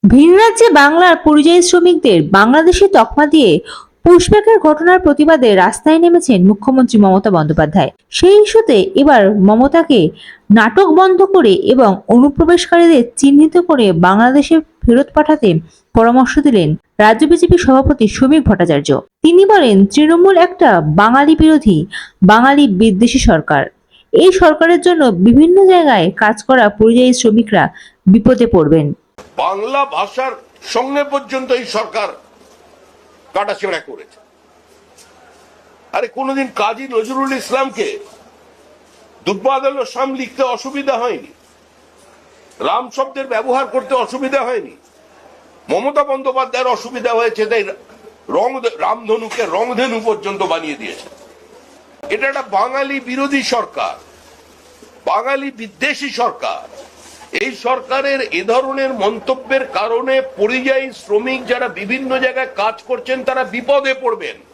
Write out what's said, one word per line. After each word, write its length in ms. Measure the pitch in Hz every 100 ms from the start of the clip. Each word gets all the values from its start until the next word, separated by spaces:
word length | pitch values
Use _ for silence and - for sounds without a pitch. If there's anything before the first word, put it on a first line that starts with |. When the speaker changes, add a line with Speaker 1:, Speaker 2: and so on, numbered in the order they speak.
| 202
Speaker 1:
ভিন 300 | 240 311 370
রাজ্যে 320 | 453 453 466
বাংলার 460 | 302 277 320 359 330
পরিযায়ী 460 | 311 302 302 349
শ্রমিকদের 600 | 349 359 349 339 254 180
বাংলাদেশি 640 | 151 196 214 277 320 349 392
তকমা 380 | 392 226 - 294
দিয়ে 340 | 311 240 151 - - - _
পুশব্যাকের 540 | - 349 349 415 427 453
ঘটনার 420 | 311 302 330 370
প্রতিবাদে 540 | 359 285 302 320 247
রাস্তায় 440 | 196 185 - - 320
নেমেছেন 480 | 339 339 339 208 185
মুখ্যমন্ত্রী 540 | 202 - 262 247 220
মমতা 300 | 202 190 208
বন্দ্যোপাধ্যায়। 600 | 180 151 156 156 180 143 _ _
সেই 320 | - 349 415
ইস্যুতে 480 | 427 453 440 233 185
এবার 360 | - 285 254 196
মমতাকে 760 | 208 190 220 269 330 330 262 160 - - - _
নাটক 320 | 214 220 226 381
বন্ধ 360 | 311 381 370
করে 300 | 392 381 233
এবং 480 | 190 - 254 226 196 -
অনুপ্রবেশকারীদের 960 | 240 285 285 320 349 - 339 339 311 233 -
চিহ্নিত 400 | 277 285 311 349
করে 360 | 349 294 214
বাংলাদেশে 680 | 165 180 196 240 269 277 320
ফেরত 520 | 311 _ - 240 277
পাঠাতে 400 | - 302 311 220 165 - _ _
পরামর্শ 440 | - 226 247 247 -
দিলেন 380 | 285 226 156 151 _ _
রাজ্য 280 | 214 220 302
বিজেপি 320 | 330 339 349
সভাপতি 500 | 349 262 269 285 214
শ্রমিক 340 | - 262 311
ভট্টাচার্য। 580 | 254 190 175 147 151 135 - _
তিনি 240 | 302 339 392
বলেন, 400 | 415 269 196 202
তৃণমূল 520 | - 302 339 370 370
একটা 420 | 349 359 302 185
বাঙালি 560 | 156 151 208 254 285 311
বিরোধী, 500 | 311 311 214 165 170 - - _
বাঙালি 460 | 185 214 254 285 285
বিদ্বেষী 500 | 185 226 190 240 269
সরকার। 480 | 240 165 - 147 - _ _ _ _
এই 200 | - 359
সরকারের 480 | 370 349 311 330 349
জন্য 240 | 359 349
বিভিন্ন 640 | 269 180 196 240 320 370 392
জায়গায় 440 | 370 311 226 170
কাজ 340 | 196 208 220
করা 240 | - 262 214
পরিযায়ী 440 | 208 220 233 254
শ্রমিকরা 560 | 247 233 214 214 196 147 - - _ -
বিপদে 400 | 208 214 254 233
পড়বেন। 460 | 190 147 160 147 - _ _ - -
Speaker 2:
বাংলা 480 | 151 196 220 277
ভাষার 480 | 277 151 196 247 262 233 _ _
সঙ্গে 420 | - 226 262 285
পর্যন্ত 480 | 285 277 233 262 254
এই 120 | 247
সরকার 440 | 233 208 226 220 202 - _ _ _ _ _ _ _ _ _ _ _
কাটাছেঁড়া 460 | 180 247 302 202 165
করেছে। 400 | - 123 - _ _ _ _ _ _ _ _ _ _ _ _ _ _ _ _ _ _
আরে, 160 | - 233
কোনোদিন 400 | 240 262 269 262
কাজী 340 | - 208 226 269
নজরুল 420 | 233 220 269 269 262
ইসলামকে 600 | - 247 269 220 180 - - - _ _ _ _ _ _ _ _ _ _
দুব্বাদল 600 | 165 196 233 269 269 277
শাম 300 | 240 254 269
লিখতে 280 | 262 247 -
অসুবিধা 560 | 262 240 269 277 269 247
হয়নি, 340 | 240 202 - _ _ _ _ _ _ _ _ _ _ _ _ _
রাম 320 | 127 208 247
শব্দের 360 | 262 262 269 262
ব্যবহার 400 | 220 262 254 262
করতে 280 | 240 -
অসুবিধা 480 | 262 220 254 269 277
হয়নি, 280 | 240 247 147 _ _ _ _ _ _ _ _ _ _
মমতা 360 | 165 254 294
বন্দ্যোপাধ্যায়ের 600 | 285 269 269 254 254 240 254
অসুবিধা 480 | 240 233 254 226
হয়েছে, 320 | 233 233 220 214
তাই 160 | 233 196 - _ - - _ _
রং-, 400 | 170 233 269 233 233
রামধনুকে 680 | 170 226 226 226 220 - 208
রংধনু 540 | 170 240 233 254 226
পর্যন্ত 380 | 220 208 196 196
বানিয়ে 320 | 190 165 160
দিয়েছে। 340 | 135 107 80 - - - _ _ _ _ _ _ _ -
এটা 140 | 208 269
একটা 140 | 277
বাঙালি 580 | 254 190 226 269 277 277
বিরোধী 420 | 247 254 277 277
সরকার, 580 | 233 247 196 - 101 - _ _ _ _ _ _ _ _ - _ -
বাঙালি 440 | 185 240 269 277
বিদ্বেষী 600 | 247 220 _ 269 285 277
সরকার। 580 | 226 233 - 117 80 - - - _ - - -
এই 200 | - 247
সরকারের 680 | 247 240 262 262 262 277 269
এ 240 | 247 160
ধরনের 480 | 196 247 262 269 269
মন্তব্যের 760 | 247 202 226 - 262 262 269 254
কারণে 560 | 185 214 233 262 262 262 -
পরিযায়ী 560 | 208 254 262 269 269
শ্রমিক 540 | 220 - 208 247 262 -
যারা 220 | 247 247
বিভিন্ন 500 | - 196 254 262 262
জায়গায় 300 | 262 262 262 226
কাজ 260 | 214 226
করছেন, 420 | - 247 240 262
তারা 200 | 254 254
বিপদে 500 | 254 220 247 277 277
পড়বেন। 420 | 262 254 226 156 104 _